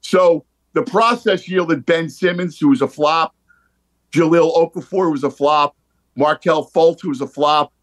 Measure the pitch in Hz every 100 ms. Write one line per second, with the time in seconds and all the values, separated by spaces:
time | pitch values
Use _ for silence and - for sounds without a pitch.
0 | - 185 180 170 - _ _ 160 - 196
1 | 226 240 220 190 - 185 170 156 123 165
2 | 165 - 185 175 180 151 151 131 135 -
3 | 147 160 151 _ _ _ _ _ _ _
4 | _ 147 160 170 165 165 165 180 131 190
5 | 185 147 139 - 143 151 147 _ _ _
6 | _ - 147 151 - 160 139 - 165 165
7 | - 135 135 - 147 151 147 _